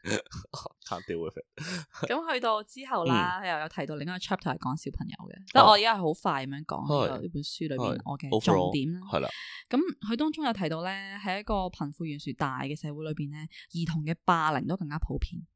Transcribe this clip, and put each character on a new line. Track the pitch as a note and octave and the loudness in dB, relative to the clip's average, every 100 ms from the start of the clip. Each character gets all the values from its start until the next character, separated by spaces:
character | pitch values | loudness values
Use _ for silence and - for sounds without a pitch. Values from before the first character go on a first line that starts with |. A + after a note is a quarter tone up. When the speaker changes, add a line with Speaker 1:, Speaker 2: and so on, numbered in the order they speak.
Speaker 1:
<laughs> | F#2+ G#2+ - - - - - - - | -2 -2 -2 -12 -12 -12 -14 -16 -8
Can't | F2+ - | -8 -4
deal | E2 D#2+ | -4 -4
with | - | -8
it。 | - - D#3+ F3+ D3+ - - | -14 -12 -8 -8 -8 -8 -2
Speaker 2:
咁 | C4+ E4 | -2 -2
去 | B3+ | 0
到 | A#3+ G#3+ | 0 0
之 | G#3 C4 C4+ | -4 -14 -4
後 | A3 E3+ | 0 4
啦， | E3+ F3+ F#3 | 4 2 -2
Speaker 1:
嗯。 | |
Speaker 2:
佢 | F#3+ | -2
又 | D#3 | -2
有 | D#3 | -4
提 | - C#3 | -6 -6
到 | D3+ | -6
另 | |
一 | D#3 | -6
個 | F#3 | -6
chapter | - F#3+ E3 C#3+ | -4 -2 -2 -4
係 | |
講 | D#3 D#3 | -4 -4
小 | C#3 - | -6 -6
朋 | - | -8
友 | - - | -10 -16
嘅， | - | -18
Speaker 1:
哦。 | F#3+ | 4
Speaker 2:
即 | C4 | 8
係 | G#3+ | 10
我 | |
而 | G#3 | 10
家 | A3+ G#3 | 6 4
係 | |
好 | E3 | 2
快 | F3 F#3+ C#3 C3+ | 2 0 0 -2
咁 | |
樣 | C#3 D#3+ | -6 -6
講 | - | -4
呢 | - | 2
個， | C#3+ G#2 C3 | 2 2 0
Speaker 1:
係。 | |
Speaker 2:
呢 | E3+ | -4
本 | D3 | -6
書 | D3+ - D#3 | -6 -6 -4
裏 | C3 | 0
邊 | A2 - - | 0 -2 -4
我 | C#3 | -8
嘅 | C#3 | 0
Speaker 1:
係。 | A2 F3+ | 4 6
Speaker 2:
重 | F#2 F2+ | 6 4
點 | C#3 C#3+ | 2 0
啦。 | F3+ | -4
Speaker 1:
Overall， | - D2+ | -2 0
係 | |
啦。 | C2+ - - - - | 0 -4 -12 -14 0
Speaker 2:
咁 | B3+ F4+ - G#3 | 2 2 -2 -4
佢 | A#3 | 0
當 | D#4 | 0
中 | D#4 C#4 | 0 -2
有 | |
提 | G3+ D#3+ | 0 -2
到 | D#3+ | -2
咧， | F3+ G3 G3 G3 G3 | -4 -6 -8 -6 -4
喺 | F#3+ | -4
一 | |
個 | G#3 G3+ F#3 | 0 0 0
貧 | - D3 | -4 -6
富 | - E3 | -4 -6
懸 | D3 | -4
殊 | - B2 | -6 -2
大 | C#3+ C3 | -2 -2
嘅 | C3+ D3+ | -4 -6
社 | D3+ | -6
會 | D3 D#3 | -6 -6
裏 | |
邊 | D#3 C#3+ | -4 -4
咧， | D3+ D#3 - - | -6 -12 -14 -8
兒 | E3+ E3 | -2 0
童 | D#3+ | 0
嘅 | D3+ E3 | -2 0
霸 | - E3 D#3 | 2 4 4
凌 | C#3 - | 2 0
都 | F#3 | -2
更 | D3+ | -4
加 | D3+ | -4
普 | - - | -2 0
遍。 | - F3 E3+ | -2 -4 -12